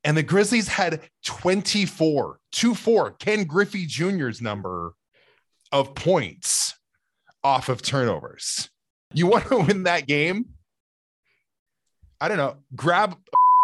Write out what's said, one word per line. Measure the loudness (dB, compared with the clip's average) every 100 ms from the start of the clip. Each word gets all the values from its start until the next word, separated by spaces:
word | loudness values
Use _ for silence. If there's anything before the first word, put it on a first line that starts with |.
And | -2 0
the |
Grizzlies | 2 2 2 0 0
had | -2 -2 -4 -10 _ -10
twenty-four, | -4 0 0 0 -2 -2 0 0 0 -2 -8 _
two | 0 0 2
four, | 2 2 2
Ken | -4 -2 -2 0
Griffey | 0 0 -2 -6
Junior's | -4 -2 -2 -4 -4
number | -6 -6 -6 -8 -8 -12 _ _ _ _ _ _ _
of | 0 0 -2
points | 0 0 0 -6 -4 -2 -4 -8 _ _ _ _ _ _
off | 0 0 -2
of | -4
turnovers. | -2 0 0 -2 -8 -12 -8 -8 -10 _ _ _ _
You | 0 4
want | 2 2
to | 2
<laughs> | 2
win | 2
that | 0 0 0
game? | 0 0 -2 -6 -12 _ _ _ _ _ _ _ _ _ _ _ _ _ _ _ -6
I | -4
don't | 0
know. | -2 -4 _ -4
Grab | 2 2 2 -4 _ 4 6 6